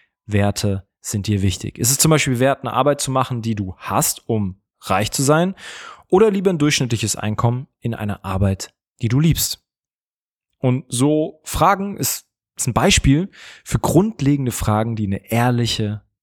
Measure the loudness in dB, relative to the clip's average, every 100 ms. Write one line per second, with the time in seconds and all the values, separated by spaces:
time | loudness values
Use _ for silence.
0 | _ _ -2 0 2 0 -2 -2 -6 _
1 | -6 -6 -2 0 0 -2 -8 -4 -2 0
2 | 2 2 2 0 0 0 -2 0 0 0
3 | -2 -2 -2 -4 -4 -4 -6 -8 -4 -2
4 | -2 -4 -4 -2 -2 -6 _ _ -2 0
5 | 0 0 2 4 2 -2 -14 -18 -18 -20
6 | _ 4 4 4 0 2 2 2 0 -2
7 | -2 -4 -4 0 0 0 -6 _ -8 -6
8 | -6 -6 -6 0 0 0 -6 _ _ _
9 | -2 2 2 2 -2 -6 _ _ _ _
10 | _ _ _ _ _ _ 0 0 -2 0
11 | 2 2 -2 -6 -10 0 2 2 -2 -6
12 | -6 -6 -10 _ _ -6 -2 2 4 4
13 | 4 4 2 -8 -20 -20 -6 -2 2 4
14 | 4 0 0 0 0 -2 0 0 0 -4
15 | -4 -4 -2 0 2 2 0 -2 -4 -6
16 | -12 _